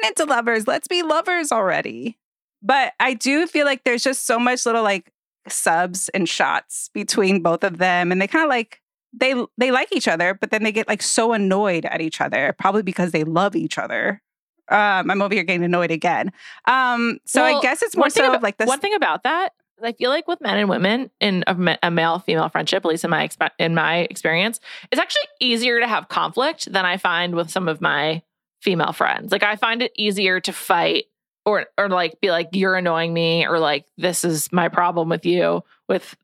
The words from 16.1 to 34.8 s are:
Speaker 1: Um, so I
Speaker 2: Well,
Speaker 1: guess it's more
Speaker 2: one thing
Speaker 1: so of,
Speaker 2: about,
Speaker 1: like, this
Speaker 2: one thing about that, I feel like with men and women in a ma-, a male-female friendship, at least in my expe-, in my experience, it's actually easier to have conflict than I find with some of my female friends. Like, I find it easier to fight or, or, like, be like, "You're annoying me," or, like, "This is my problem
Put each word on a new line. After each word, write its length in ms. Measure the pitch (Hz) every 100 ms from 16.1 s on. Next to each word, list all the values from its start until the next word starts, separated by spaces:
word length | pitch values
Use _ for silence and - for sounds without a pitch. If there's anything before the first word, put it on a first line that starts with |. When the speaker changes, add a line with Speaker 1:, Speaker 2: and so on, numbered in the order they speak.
| 139 190 - - - -
Speaker 1:
Um, 540 | 262 254 240 233 - -
so 160 | -
I 120 | 254
Speaker 2:
Well, 80 | 285
Speaker 1:
guess 200 | 254 302
it's 140 | 453 -
more 80 |
Speaker 2:
one 80 | 285
thing 100 | -
Speaker 1:
so 40 | 269
of, 60 |
Speaker 2:
about, 100 | 254
Speaker 1:
like, 140 | 220 -
this 100 | 226
Speaker 2:
one 120 | 269
thing 140 | 403
about 300 | 415 214 -
that, 300 | 254 330 370 - _ _
I 120 | 226
feel 160 | 233 247
like 180 | 294 330
with 140 | 349
men 160 | 254 196
and 100 | 208
women 400 | 120 185 233 262 _
in 240 | 208 185 -
a 80 | 180
ma-, 220 | 175 -
a 80 | 175
male-female 600 | 170 165 170 - 165 165
friendship, 340 | - 156 190 170
at 40 |
least 160 | 165 170
in 40 |
my 160 | 156 156
expe-, 260 | - 160 -
in 160 | 165
my 260 | 165 156 170
experience, 600 | 175 - 160 165 208 233 - - -
it's 80 | 262
actually 300 | 370 587 571 -
easier 400 | 254 233 247 233
to 80 | 233
have 220 | 202 170
conflict 600 | - 160 196 277 330 -
than 140 | 196 185
I 120 | 185
find 380 | 185 170 175 170
with 140 | 165
some 200 | - 180
of 100 | 156
my 420 | 160 143 151 160 - _ _ _
female 300 | - 170 147
friends. 400 | - - 69 -
Like, 120 | 196
I 120 | 208 208
find 260 | 233 233
it 120 | 247 -
easier 460 | 208 196 190 185
to 100 | 185
fight 540 | - - 175 165 156 - _ _ _ -
or, 200 | 202 - -
or, 100 | 202
like, 300 | 185 170 -
be 80 | 202
like, 200 | 170 165
"You're 240 | 190 190 185
annoying 360 | 175 165 170
me," 360 | 165 165 165 156
or, 100 | 165
like, 280 | 156 143 - -
"This 260 | 175 170
is 280 | 175 156 -
my 160 | 180 170
problem 420 | -